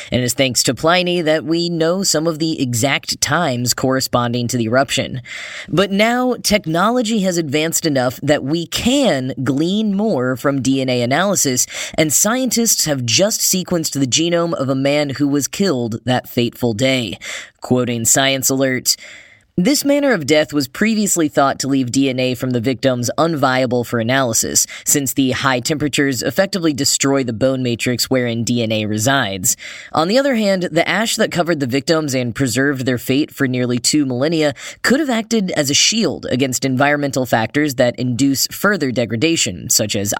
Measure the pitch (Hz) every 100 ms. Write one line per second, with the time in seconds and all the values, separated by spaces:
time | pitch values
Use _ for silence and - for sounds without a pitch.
0 | - 120 123 - 131 117 - 120 160 180
1 | 180 175 156 156 143 170 170 170 160 185
2 | 196 151 165 156 160 156 131 120 135 156
3 | - - - 156 165 120 123 - 131 131
4 | - 123 120 120 120 123 110 127 139 -
5 | 90 127 120 - - - - 156 196 196
6 | 220 247 254 240 - 202 160 165 202 247
7 | 214 226 190 175 156 151 160 - 165 135
8 | 127 - 143 147 131 165 131 - - 277
9 | 247 139 127 139 127 135 170 202 220 196
10 | 220 147 127 127 147 139 127 135 131 123
11 | 120 143 196 180 143 127 - - - -
12 | 156 - 208 254 254 - 233 - 160 139
13 | 120 117 202 214 - 185 170 170 156 139
14 | 135 117 170 170 170 160 131 135 139 147
15 | 147 135 143 143 - - 196 131 117 110
16 | 123 123 - - 120 - 120 107 131 131
17 | 110 87 - - - _ - 127 123 117
18 | 113 143 135 135 - 135 135 127 - -
19 | - - - - _ - 185 294 277 285
20 | 285 208 135 151 151 147 131 - 214 214
21 | 202 - 151 - 139 - 131 139 123 131
22 | 135 127 127 123 131 123 113 123 131 123
23 | 120 - 160 156 135 127 131 123 120 120
24 | 113 135 127 113 71 - - - - 147
25 | 135 - 131 123 135 127 117 151 147 156
26 | 139 120 - - 196 196 165 135 139 -
27 | 139 139 123 107 131 135 127 117 131 120
28 | - 131 120 117 117 120 110 110 107 107
29 | 113 139 107 98 92 - - - - -
30 | 165 240 277 233 202 190 175 156 - 180
31 | 226 - 202 170 165 160 131 135 - 160
32 | 151 127 120 110 135 117 139 135 127 123
33 | - 135 156 - 135 127 123 117 - 151
34 | 135 123 147 165 151 - - - - 262
35 | 294 226 220 226 185 - 135 - - 226
36 | 180 85 - 127 135 123 135 127 143 147
37 | 143 131 123 120 113 147 151 127 123 -
38 | 127 117 139 131 - - 196 202 135 120
39 | 113 113 160 165 - 87 87 - 107 104
40 | 101 -